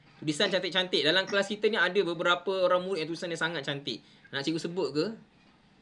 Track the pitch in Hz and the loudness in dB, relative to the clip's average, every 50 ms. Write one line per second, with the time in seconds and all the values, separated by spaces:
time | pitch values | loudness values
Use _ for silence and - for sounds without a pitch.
0 | _ - - - - 151 147 - 208 185 190 180 185 170 165 185 185 180 190 165 | _ -20 -14 -8 -4 -2 0 0 2 2 2 0 0 0 0 0 0 2 2 2
1 | 135 151 175 190 190 185 202 196 196 196 214 208 220 214 220 196 170 180 180 202 | 4 4 4 4 2 2 0 0 0 0 -2 0 0 2 2 4 2 2 4 2
2 | 180 170 170 165 175 175 180 - - 202 190 190 180 180 180 180 180 190 196 160 | 2 0 0 0 2 2 2 2 0 -2 0 2 4 4 4 4 2 0 -4 -4
3 | 156 151 170 - 185 170 165 160 165 165 170 147 139 156 143 139 143 131 110 - | -4 -4 -6 -6 -6 -6 -4 -2 -2 -2 -2 -4 -4 -4 -6 -4 -4 -8 -8 -8
4 | - - - - - - 127 139 139 165 160 160 - 175 170 185 160 131 143 151 | -10 -18 -20 -20 -16 -10 -8 -4 -2 -2 -2 -2 -4 -4 -4 -2 -2 -2 0 0
5 | 170 214 226 - - _ _ _ _ _ _ _ _ _ _ _ | -2 -2 -4 -10 -16 _ _ _ _ _ _ _ _ _ _ _